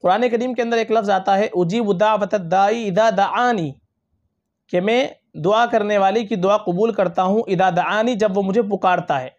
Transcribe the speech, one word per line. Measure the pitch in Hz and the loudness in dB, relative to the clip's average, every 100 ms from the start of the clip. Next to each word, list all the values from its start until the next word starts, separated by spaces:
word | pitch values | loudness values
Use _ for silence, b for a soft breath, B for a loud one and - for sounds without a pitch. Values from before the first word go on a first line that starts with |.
قرآن | 180 202 247 | 2 2 2
کریم | 220 254 | 0 -2
کے | 240 | -4
اندر | 233 233 | -2 -2
ایک | 220 | 0
لفظ | 220 202 | 0 2
آتا | 190 190 196 | 0 2 0
ہے، | |
"اجیب | 214 180 175 220 214 185 | 0 0 0 0 0 2
دعوت | 214 214 202 | 2 2 0
الداعی | 214 165 185 196 233 220 | -4 0 2 2 0 -2
اذا | 180 226 190 | 2 2 2
دعانی"، | 196 190 247 226 156 131 _ _ _ _ _ _ _ _ _ | 0 0 0 0 -4 -8 _ _ _ _ _ _ _ _ _
کہ | 180 | -2
میں | 196 233 277 - _ 151 | 0 0 -2 -8 _ -4
دعا | 160 214 233 | 0 2 2
کرنے | 226 208 208 | 0 0 2
والے | 190 208 | 2 0
کی | 214 220 | -2 -2
دعا | 185 208 | 2 0
قبول | 208 175 226 | 0 0 0
کرتا | 214 180 175 | 0 -2 0
ہوں، | 185 208 226 | 0 0 0
"اذا | 180 185 | 0 2
دعانی"، | 175 160 208 233 | 2 -2 0 -2
جب | 240 214 190 | 0 0 0
وہ | |
مجھے | 190 196 | 0 0
پکارتا | 208 202 190 180 170 143 | -2 0 0 0 -2 -4
ہے۔ | 127 | -4